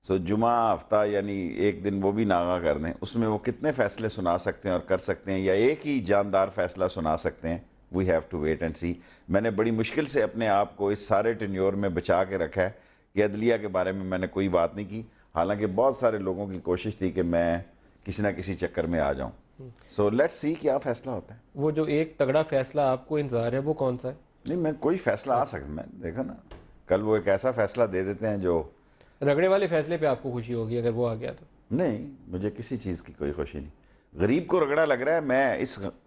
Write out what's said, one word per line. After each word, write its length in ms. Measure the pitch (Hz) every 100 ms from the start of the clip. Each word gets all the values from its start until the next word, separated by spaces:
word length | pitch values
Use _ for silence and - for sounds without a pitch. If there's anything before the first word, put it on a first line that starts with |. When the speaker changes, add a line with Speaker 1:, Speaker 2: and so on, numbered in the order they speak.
| -
Speaker 1:
So, 120 | 95
जुमा 340 | 85 107 117 120
हफ्ता 400 | 113 87 - 107 104
यानी 300 | 104 101 98 87 52
एक 220 | 101 92
दिन 180 | 98 98
वो 100 | 98
भी 120 | 104 107
नागा 320 | 90 87 90
कर 160 | 85 73
दें, 160 | 80 -
उसमें 260 | - 117 110
वो 100 | 107
कितने 320 | 123 117 147
फैसले 380 | 131 104 - 110
सुना 260 | 104 90 87
सकते 300 | 101 - 101
हैं 60 | 90
और 100 | -
कर 80 | 92
सकते 320 | 98 90 -
हैं, 80 | 95
या 140 | 95
एक 320 | 98 123 151 151
ही 140 | 139
जानदार 480 | 92 101 101 95 98
फैसला 380 | 95 90 95 90
सुना 260 | 82 78 80
सकते 300 | 85 - 82
हैं, 160 | 87 - _ _
we 140 | 87 92
have 200 | 82 -
to 120 | 85
wait 200 | 76 78
and 140 | 82 78
see। 160 | 87 87 - - -
मैंने 220 | 95 113
बड़ी 200 | 101 113
मुश्किल 320 | 110 107 151 151
से 160 | 143
अपने 260 | 107 113 113
आप 260 | 101 101 -
को 160 | 101
इस 160 | 104 -
सारे 260 | 101 113 113
टेन्योर 400 | 104 95 95 98
में 180 | 101
बचा 300 | 85 90 87
के 140 | 95 98
रखा 240 | 80 98
है 140 | 92 - _ _ _ 95
कि 60 |
अदलिया 360 | 104 104 113 113
के 100 | 104
बारे 220 | 92 90
में 120 | 98 92
मैंने 220 | 92 92
कोई 200 | 95 98
बात 240 | 87 85 87
नहीं 100 | 98
की, 200 | 107 117 _ _ 80
हालांकि 300 | 90 104 104 92
बहुत 240 | 131 131
सारे 200 | 123 107
लोगों 260 | 95 92 101
की 120 | 92
कोशिश 360 | - 90 107 101
थी 100 | 92
कि 100 | 90
मैं 400 | 85 85 85 85 98 _ _ _ -
किसी 180 | 95
ना 80 | 104
किसी 240 | 92 95 87
चक्कर 320 | 87 - 82
में 120 | 85
आ 120 | 71
जाऊं। 180 | 69 64 - _ -
Speaker 2:
हम्म। 120 | 131 113 -
Speaker 1:
So, 200 | - 104
let's 280 | 113 160 -
see 140 | 147 165
क्या 180 | 147 135
फैसला 340 | 131 120 135
होता 200 | 110 -
है। 80 | 110 _ 143
Speaker 2:
वो 140 | 151
जो 140 | 151 151
एक 240 | 147 160 -
तगड़ा 240 | 131 147 156
फैसला 440 | 135 131 151 139
आपको 280 | 127 - 151
इंतजार 340 | 143 117 117
है, 60 | 127
वो 120 | 143 151
कौन 220 | 131 123
सा 100 | 127
है? 100 | 139 _ _ -
Speaker 1:
नहीं, 100 | 175
मैं 180 | 160 147
कोई 200 | - 185
फैसला 360 | - 104 135 123
आ 100 | 147
सकता, 220 | 85 71
मैं 160 | 76 - -
देखो 220 | 82 92
ना, 140 | 131 - - - - - -
कल 120 | 92
वो 140 | 107 110
एक 100 | 101
ऐसा 220 | 98 131
फैसला 320 | 117 101 123 113
दे 160 | 95
देते 240 | 92 98 110
हैं 120 | 104
जो 300 | 92 85 78 _ _ _ - _
Speaker 2:
रगड़े 260 | 143 143 185
वाले 200 | 196 190
फैसले 300 | 160 147 170
पे 80 | 151
आपको 260 | 123 135
खुशी 220 | 123 113
होगी 240 | 120 110 120
अगर 140 | 120
वो 140 | 117 120
आ 80 | 113
गया 160 | 127
तो? 140 | - - _ _
Speaker 1:
नहीं, 260 | 131 175 107 - - -
मुझे 200 | 90 104
किसी 260 | 107 113 123
चीज़ 240 | 98 82
की 120 | -
कोई 180 | - 71
खुशी 280 | 73 71 76
नहीं। 100 | 73 - _ _ _
गरीब 320 | - 98 143 170
को 140 | 180
रगड़ा 260 | 147 147 156
लग 160 | 127
रहा 140 | 131 165
है, 60 |
मैं 360 | 147 127 135 92
इस 200 | 131 - 98 -